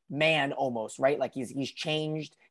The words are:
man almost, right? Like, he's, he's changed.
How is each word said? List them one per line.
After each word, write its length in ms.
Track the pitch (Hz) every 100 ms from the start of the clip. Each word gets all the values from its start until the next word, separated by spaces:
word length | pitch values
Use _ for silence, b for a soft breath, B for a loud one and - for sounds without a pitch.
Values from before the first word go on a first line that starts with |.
| -
man 460 | 143 160 156 139
almost, 460 | 135 135 117 107 -
right? 180 | 135 147
Like, 160 | 123
he's, 160 | 135 113
he's 220 | 127 127
changed. 640 | - 160 156 156 156 147 _ _